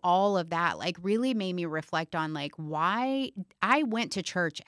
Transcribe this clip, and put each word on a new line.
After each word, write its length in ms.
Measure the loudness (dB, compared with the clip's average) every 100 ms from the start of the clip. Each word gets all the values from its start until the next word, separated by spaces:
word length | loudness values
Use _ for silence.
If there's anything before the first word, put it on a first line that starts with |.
all 320 | 4 4 4 2
of 140 | 0
that, 260 | 0 0 0
like, 200 | -4 -4
really 320 | 0 0 2
made 220 | 0 -2
me 100 | -2
reflect 500 | -2 -4 -2 -2 0
on, 200 | -2 -2
like, 200 | -4 -6 -8
why 760 | -6 -2 0 0 0 -2 -4 -8 -12 -4
I 200 | 2 2
went 300 | 2 0 -2
to 100 | -4
church 380 | -4 0 0 -2